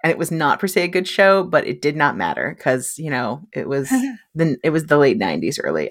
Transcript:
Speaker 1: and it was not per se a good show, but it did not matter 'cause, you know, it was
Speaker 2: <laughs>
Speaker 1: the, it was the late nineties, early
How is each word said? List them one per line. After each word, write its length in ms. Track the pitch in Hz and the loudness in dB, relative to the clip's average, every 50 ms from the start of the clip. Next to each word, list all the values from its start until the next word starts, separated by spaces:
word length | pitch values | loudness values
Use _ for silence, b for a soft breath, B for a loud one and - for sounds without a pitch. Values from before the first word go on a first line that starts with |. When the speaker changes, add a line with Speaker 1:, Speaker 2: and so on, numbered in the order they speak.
| - | 0
Speaker 1:
and 80 | 160 | 0
it 60 | 165 - | 0 0
was 120 | 165 - | -2 -4
not 300 | 175 160 156 143 165 - | -2 0 2 2 2 2
per 80 | - 185 | 0 0
se 160 | - 185 175 | 0 0 0
a 40 | 180 | 0
good 180 | 180 185 185 185 | 0 -2 -2 -2
show, 380 | - - 196 196 196 196 185 | 2 4 4 6 6 4 2
but 200 | 175 160 147 - | 2 0 0 0
it 160 | - - - | 0 -4 -2
did 140 | - 147 147 | -2 -2 2
not 220 | 156 147 139 - - | 2 2 2 2 0
matter 400 | 92 82 - - 65 117 165 - | -2 -2 -2 -2 -4 -4 -6 -4
'cause, 360 | - 139 127 127 - - - - | -2 0 0 0 -2 -6 -10 -10
you 120 | 160 151 | -8 -6
know, 380 | 139 123 123 107 117 147 180 - - | -4 -4 -4 -4 -6 -8 -10 -12 -10
it 120 | 139 - | -8 -6
was 220 | - 139 139 135 - | -4 -4 -4 -2 0
Speaker 2:
<laughs> 460 | 262 262 254 277 247 - _ _ _ | 0 -2 -2 -4 -6 -12 _ _ _
Speaker 1:
the, 220 | 156 165 160 135 - | -2 0 0 0 0
it 100 | - 160 | -2 0
was 160 | 151 160 156 - | 0 0 0 2
the 100 | 147 147 | 4 6
late 200 | 143 135 - - | 6 4 4 2
nineties, 400 | 98 90 78 80 82 90 - - | 0 -2 -2 -2 -2 -4 -4 -4
early 320 | - 67 78 78 76 - | -4 -4 -2 -2 -4 -2